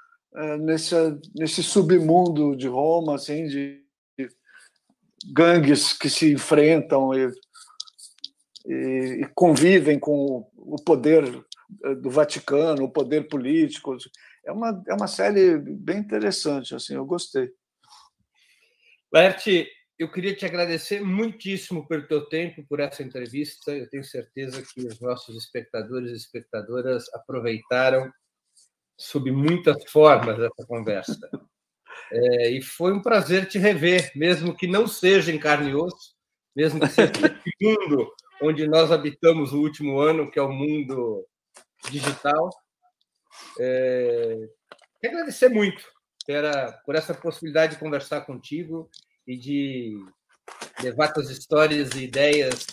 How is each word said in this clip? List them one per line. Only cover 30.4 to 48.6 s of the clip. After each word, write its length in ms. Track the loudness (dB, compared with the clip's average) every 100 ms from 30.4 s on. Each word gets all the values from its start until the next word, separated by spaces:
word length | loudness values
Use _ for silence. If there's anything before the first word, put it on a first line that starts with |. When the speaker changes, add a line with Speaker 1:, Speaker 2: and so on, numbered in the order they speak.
| -4 -6 -10
Speaker 2:
conversa. 520 | -8 -4 -4 -6 -10 -10
<laughs> 180 | -16 _ _ _ _ _ -20 -6
É, 360 | 0 2 2 0
e 100 | -2
foi 320 | -8 -2 0
um 80 | 0
prazer 460 | 2 2 2 0 0
te 120 | 2
rever, 540 | 2 4 2 2 0
mesmo 400 | -2 0 2 -2
que 120 | -4 -2
não 200 | 0 0
seja 460 | 2 4 4 2
em 60 | -2
carne 320 | 0 2 0
e 40 |
osso, 400 | -2 -4 -8 -20 _ _ _ _
mesmo 240 | -2 0 0
que 100 | 0
seja 220 | 4 4
<laughs> 40 | 4
nesse 340 | 0 0 -10 0
mundo 500 | 0 2 0 0 -2 -8 _ -4
onde 260 | -2 0 2
nós 240 | 4 4
habitamos 640 | 2 0 4 4 4 0
o 60 | 0
último 380 | -2 -2 -4 2
ano, 320 | 2 2 -2
que 80 | -2
é 40 |
o 100 | -2
mundo 760 | -2 -4 -4 -4 -6 -4 -6 -10 _ _ -20 _ _ -10
digital. 600 | -6 -6 -4 -2 0 -2 -8 _ _ _ _ _ _ _ -20 -18 -6
É... 880 | -2 0 0 0 0 -2 -2 -6 -12 _ _ -20 _ -10
Quero 140 | -8
agradecer 340 | -6 -6 4 4
muito 340 | 6 0 -2 -18 _ _ _ -6
pela, 460 | -2 -2 -2 -4 -10
por 100 | -4
essa 200 | -4 -4
possibilidade 600 | -8 -8 -8 -2 0 0
de 60 | 0
conversar 460 | -6 -6 -6 -10 -10
contigo 640 | -16 -10 -10